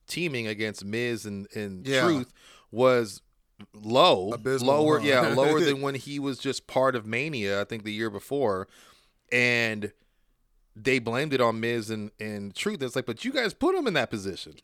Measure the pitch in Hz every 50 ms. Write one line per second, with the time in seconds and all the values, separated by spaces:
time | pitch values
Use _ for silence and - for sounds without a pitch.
0 | _ - - 156 180 160 135 120 113 107 107 104 110 110 98 - 98 101 110 117
1 | 123 120 117 101 - 104 101 98 101 - - 110 104 98 95 92 135 131 135 131
2 | - 175 160 131 123 - _ _ - - - - _ _ 107 113 127 127 127 120
3 | 117 101 92 - - _ _ _ _ _ _ - 104 - - 104 104 110 117 135
4 | 170 180 135 95 92 104 117 110 107 131 135 131 123 131 139 151 156 156 151 147
5 | 143 143 135 123 123 - 120 127 139 151 151 - 170 147 139 135 139 139 139 127
6 | - 139 143 143 139 139 127 - - 135 127 - - - - 131 131 135 123 117
7 | 107 110 113 123 143 160 151 117 101 98 98 101 101 - 117 110 101 107 107 107
8 | 113 110 101 101 - - 135 143 131 107 95 92 98 - _ - - - - _
9 | _ _ _ _ _ _ 123 123 123 120 120 117 117 110 110 107 104 104 - _
10 | _ _ _ _ _ _ _ _ _ _ _ _ _ _ _ 110 110 131 135 131
11 | 113 113 113 127 151 156 135 123 120 117 113 113 113 117 120 117 107 110 110 107
12 | 104 107 - - 107 107 104 101 101 101 - - - 208 214 151 135 123 - 135
13 | 123 - 110 - - 254 269 277 233 196 - - 269 359 381 370 285 233 170 139
14 | 113 - 120 104 95 98 82 - - 80 78 -